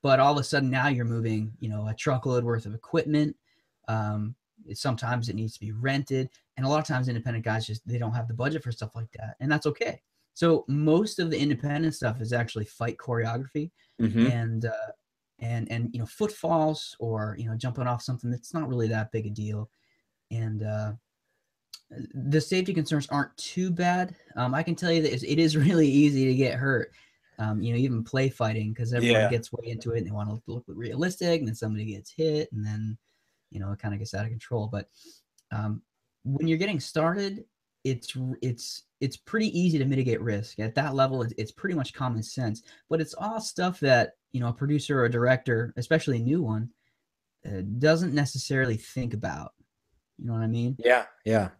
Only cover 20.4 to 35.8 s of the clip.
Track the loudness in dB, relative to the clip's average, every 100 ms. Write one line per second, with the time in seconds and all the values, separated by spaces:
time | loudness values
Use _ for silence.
20.4 | -2 -2 -2 -2 -4 -6 _ _ _ _
21.4 | _ _ _ -20 _ -14 -10 -6 2 0
22.4 | 2 0 2 0 0 -2 0 -2 -2 -6
23.4 | -8 -2 -2 2 2 2 -2 -6 -12 -2
24.4 | 0 0 -2 -2 2 4 2 0 0 4
25.4 | 4 6 6 8 8 8 6 6 4 4
26.4 | 4 2 2 0 0 _ _ _ _ -6
27.4 | -2 0 0 2 2 0 0 0 0 0
28.4 | -2 0 -2 -2 0 2 6 6 6 2
29.4 | -2 -10 -8 -6 -4 -2 -2 -4 -6 -6
30.4 | -8 -10 -10 -10 -6 -2 -4 -2 0 0
31.4 | 0 -4 -4 -4 -6 -10 -12 -2 0 0
32.4 | -2 -6 -6 -4 -6 -8 _ _ _ _
33.4 | _ -8 -6 -6 -6 -6 -6 -6 -6 -6
34.4 | -6 -4 -4 -6 -10 _ -20 -20 _ _
35.4 | _ -6 -4 -6